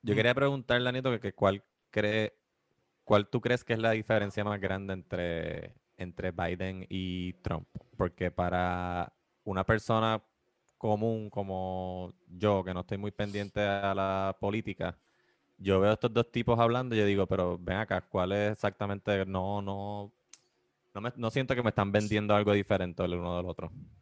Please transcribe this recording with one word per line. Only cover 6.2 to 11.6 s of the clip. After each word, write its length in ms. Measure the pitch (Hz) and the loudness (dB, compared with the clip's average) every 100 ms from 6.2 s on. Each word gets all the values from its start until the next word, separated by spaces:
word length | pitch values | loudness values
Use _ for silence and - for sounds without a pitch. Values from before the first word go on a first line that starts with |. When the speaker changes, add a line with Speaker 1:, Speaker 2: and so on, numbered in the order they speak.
| 92 | -6
Speaker 1:
Biden 560 | 87 85 87 95 95 92 | -2 -4 -2 -6 -6 -8
y 440 | 95 92 90 90 - | -6 -4 -4 -6 -6
Trump. 240 | - 82 - - _ - | -6 -6 -8 -18 _ -4
Porque 340 | 90 - 90 | -4 -2 -4
para 800 | - 87 90 90 90 90 90 85 _ _ _ | 0 0 0 0 -2 -4 -4 -6 _ _ _
una 200 | - 95 | -6 -4
persona 600 | 95 113 - 113 113 110 _ _ _ _ _ _ | 2 0 2 2 2 0 _ _ _ _ _ _
común 500 | 113 107 113 113 107 | -2 0 0 -2 -6
como 880 | 104 98 95 | -8 -6 -4